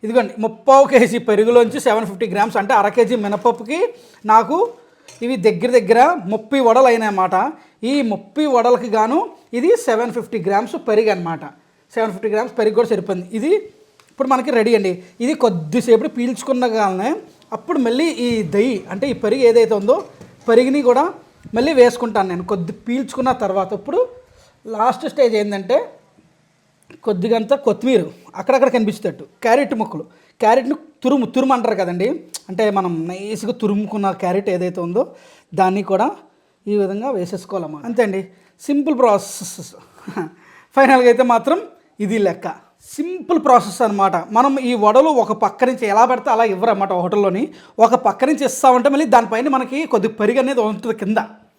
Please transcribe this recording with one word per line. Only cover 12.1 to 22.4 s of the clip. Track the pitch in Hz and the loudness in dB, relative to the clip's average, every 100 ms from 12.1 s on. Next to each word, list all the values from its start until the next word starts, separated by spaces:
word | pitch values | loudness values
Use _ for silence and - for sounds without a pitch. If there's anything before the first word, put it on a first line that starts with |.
ఫిఫ్టీ | 190 220 | -4 -4
గ్రామ్స్ | 214 247 - | -4 -4 -2
పెరుగు | 214 208 | 0 0
కూడా | 233 | 0
సరిపోయింది. | 208 180 185 180 220 | -2 -4 -8 -6 -6
ఇది | 269 403 - _ _ _ _ | -2 -2 -2 _ _ _ _
ఇప్పుడు | _ 262 | _ -2
మనకి | 262 254 247 | -2 0 0
రెడీ | 220 226 | 2 2
అండి. | 190 180 - _ | 0 -4 -10 _
ఇది | 240 311 | -4 0
కొద్దిసేపు | 233 175 151 233 240 220 311 - | 0 0 -2 -2 4 2 2 -4
పీల్చుకున్న | 240 254 - 254 247 | -6 -6 -4 -2 0
కాలనే | 220 208 185 220 330 - _ _ 220 | 0 -2 -2 -4 -6 -10 _ _ -14
అప్పుడు | - 302 240 | -4 -2 0
మళ్ళీ | 247 330 226 240 | 0 -2 -2 -2
ఈ | 226 175 | -2 -2
దహి | 202 240 214 - | 0 0 -2 -8
అంటే | 190 277 | -6 -4
ఈ | 240 | -2
పెరుగు | 208 254 240 | -2 2 4
ఏదైతే | 233 226 214 | 4 4 0
ఉందో | 202 320 - - - _ - | 0 0 -2 -18 -20 _ 2
పెరుగుని | 226 254 285 254 | 4 4 2 2
కూడా | 247 330 - - _ - 220 | 2 0 -4 -20 _ -8 -2
మళ్ళీ | 269 285 | 0 4
వేసుకుంటాను | 240 240 240 214 190 | 4 4 -4 -2 -2
నేను. | 175 | -4